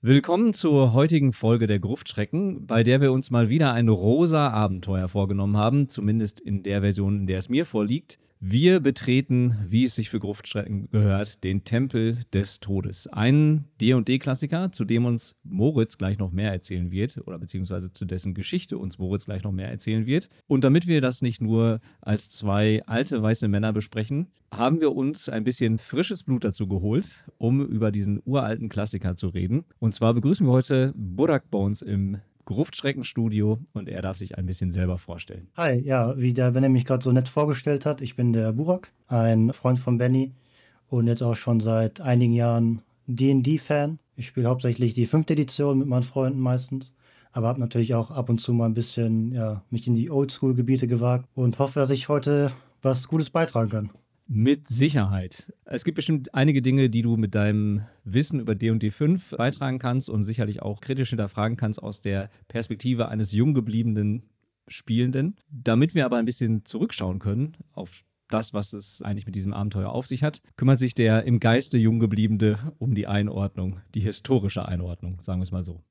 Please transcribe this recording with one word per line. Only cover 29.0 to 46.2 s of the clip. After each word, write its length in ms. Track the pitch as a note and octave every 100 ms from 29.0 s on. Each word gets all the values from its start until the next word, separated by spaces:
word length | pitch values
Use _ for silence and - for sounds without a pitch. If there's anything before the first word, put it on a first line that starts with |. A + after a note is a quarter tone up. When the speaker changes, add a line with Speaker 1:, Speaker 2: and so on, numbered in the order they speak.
| F#2 F2+
Speaker 1:
zu 100 | F#2
reden. 380 | F#2 F2+ A#2+ - _
Und 140 | A2+
zwar 200 | - A2+
begrüßen 340 | A#2 B2+ G3 D#3
wir 60 |
heute 400 | B2+ B2+ C3+ C3 C#3
Burak 560 | G#2 F2+ D#3+ C#3+ -
bei 80 | G#2
uns 220 | G2 G#2
im 380 | - G2+ G2 G2+ - _ -
Gruftschreckenstudio 1120 | G2 - - C#3 C3+ B2+ - A2+ G#2+ G#2 A2 C#3
und 160 | - F#2+
er 120 | F#2
darf 160 | F#2 F#2
sich 220 | F#2 -
ein 80 | F2+
bisschen 240 | F2+ F#2
selber 260 | F2+ F2+ F2+
vorstellen. 520 | - F2 - F#2 F2 -
Speaker 2:
Hi, 240 | E3+ B2
ja, 360 | C#3+ C3 A#2 C#3
wie 160 | B2+
der 160 | B2 B2+
Benny 180 | B2 C3+
mich 180 | C3 B2+
gerade 180 | C3
so 80 | B2+
nett 160 | B2+ B2+
vorgestellt 580 | - D3 C3+ - C#3+ D3
hat, 160 | C#3
ich 140 | C3 -
bin 180 | B2
der 200 | A2+ A2+
Burak, 380 | A2+ D#3+ F3+ - _ _
ein 480 | A#2+ A2+ A2+ A2+
Freund 240 | C3+ B2+ B2+
von 220 | B2+ B2
Benny 340 | B2 C3 C3 C3 _ _ _ _ _
und 180 | B2 A#2
jetzt 160 | A#2
auch 140 | A#2+ A2+
schon 240 | - A#2
seit 420 | A2 A2+ A2 -
einigen 320 | D3+ B2 A#2+
Jahren 480 | A#2 A#2 A#2 A2+ A2+ _ _ -
D 260 | B2 C3+
und 120 | C3+
D-Fan. 560 | B2+ D#3 - D3 D3 D#3+ _ -
Ich 100 | A#2+
spiele 220 | - A#2+
hauptsächlich 480 | B2+ B2+ A#2 A#2+ A#2
die 100 | A#2
fünfte 280 | D#3 D#3
Edition 440 | D#3 C#3 - C#3+ C3+
mit 100 | C#3
meinen 140 | B2
Freunden 380 | B2 -